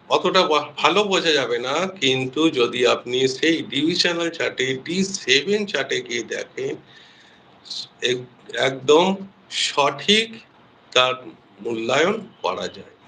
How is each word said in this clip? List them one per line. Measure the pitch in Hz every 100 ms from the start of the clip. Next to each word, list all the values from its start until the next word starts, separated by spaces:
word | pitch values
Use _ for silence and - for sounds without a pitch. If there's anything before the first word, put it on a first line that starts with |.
| -
অতটা | 139 - 180
ভা-, | 165 151 147 -
ভালো | 147 180
বোঝা | 208 180 165
যাবে | 143 120 120
না। | 127 147 190
কিন্তু | - 135 131 131 - 160
যদি | 131 117 120 117
আপনি | 117 123 127 131
সেই | - 160 160
ডিভিশনাল | - 135 151 175 180 170 170
চার্টে, | 165 127 - 131 131
ডি | 131 180
সেভেন | 190 196 - 131 147 208 202
চার্টে | 147 131 127
গিয়ে | 123 117
দেখেন, | 110 113 101 - 135 156 - - - - - - _ - - - - _
এক-, | 117 127 127 - - 117
একদম | 131 135 131 151 185 196 - - -
সঠিক | - - - 143 143 - 214 226 - - _ - _ _
তার | 127 127 123 110 - _ -
মূল্যায়ন | 107 113 113 131 170 220 190 -
করা | - - 95
যায়, | - - -